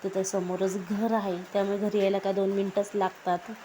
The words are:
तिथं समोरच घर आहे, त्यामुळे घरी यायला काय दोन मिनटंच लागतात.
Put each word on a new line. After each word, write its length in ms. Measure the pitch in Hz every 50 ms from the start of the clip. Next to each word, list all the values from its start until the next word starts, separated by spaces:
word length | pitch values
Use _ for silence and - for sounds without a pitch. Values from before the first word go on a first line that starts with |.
| -
तिथं 180 | 190 190 190
समोरच 540 | 190 190 - 190 180 180 180 180 190 190 185 202 185 -
घर 220 | 208 196 226 226
आहे, 260 | 226 220 202 196 180 175 185 -
त्यामुळे 260 | - 202 196 196 202 202
घरी 200 | 208 208 202 208
यायला 200 | 196 196 196 196
काय 140 | 190 196
दोन 180 | 190 196 196 196
मिनटंच 400 | 196 196 196 196 190 208 202 202 -
लागतात. 440 | 208 190 185 - - - 185 175 175 - - 220 -